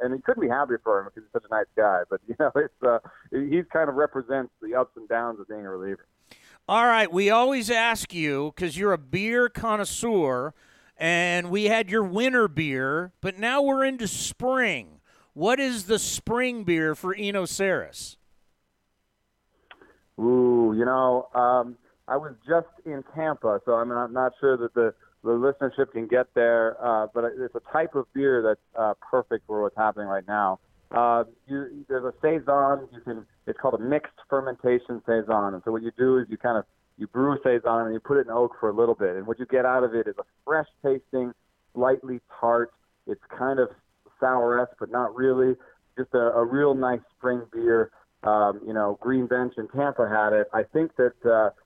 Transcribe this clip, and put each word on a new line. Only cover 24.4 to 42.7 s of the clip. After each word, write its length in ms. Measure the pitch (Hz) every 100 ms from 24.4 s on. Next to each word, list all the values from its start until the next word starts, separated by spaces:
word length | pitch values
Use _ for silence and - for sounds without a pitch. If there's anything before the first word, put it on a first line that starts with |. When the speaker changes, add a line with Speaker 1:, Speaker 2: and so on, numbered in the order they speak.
| 139 127
Speaker 1:
that 160 | 117 120
the, 180 | 113 - _ _
the 80 | 113
listenership 600 | 117 135 139 135 135 131
can 140 | 117 113
get 220 | 123 127 120
there, 420 | 117 117 113 - 120
uh, 220 | 110 107
but 100 | 120
it's 320 | 117 113 127 120
a 60 | -
type 240 | 151 165 139
of 100 | 123
beer 300 | 139 139 123
that's, 180 | 113 104 _ -
uh, 160 | 107 101 -
perfect 380 | 127 - 113 -
for 160 | 107
what's 120 | 101 -
happening 320 | 110 104 101
right 200 | 98 92
now. 320 | 104 98 95 _ _ _
Uh, 320 | 117 120 117 117 - -
you, 360 | 139 139 147 139
there's 140 | 131
a 100 | 123 -
Saison. 640 | 156 160 135 139 139 139 131
You 80 | 123
can, 240 | 123 113 - _ -
it's 120 | -
called 140 | 131
a 60 | 113
mixed 340 | 120 147 - - -
fermentation 720 | 135 131 120 127 123 - 117 -
Saison. 480 | 113 104 110 101 92
And 80 | 117
so 60 |
what 100 | 113
you 100 | 117 117
do 220 | 131 131
is 80 | 113
you 80 | 110
kind 220 | 123 113
of, 60 | - _ _ -
you 80 | 104
brew 260 | 123 139
a 40 | 139
Saison 420 | 131 120 120 117 113
and 80 |
you 60 | 110
put 180 | - 143
it 100 | 120
in 40 |
oak 200 | 117 120 -
for 100 | 110
a 40 |
little 200 | 104 117
bit. 220 | 113 98 92
And 100 | 107
what 140 | 113
you 80 | 127
get 180 | 127 127
out 180 | 127
of 120 | 123 113
it 120 | 107
is 80 | 101
a 40 | - _ -
fresh 220 | 156 147 _ 139
tasting, 480 | 135 - 131 123 - _ _ _
slightly 480 | 123 127 135 131 120 - -
tart. 320 | 120 117 117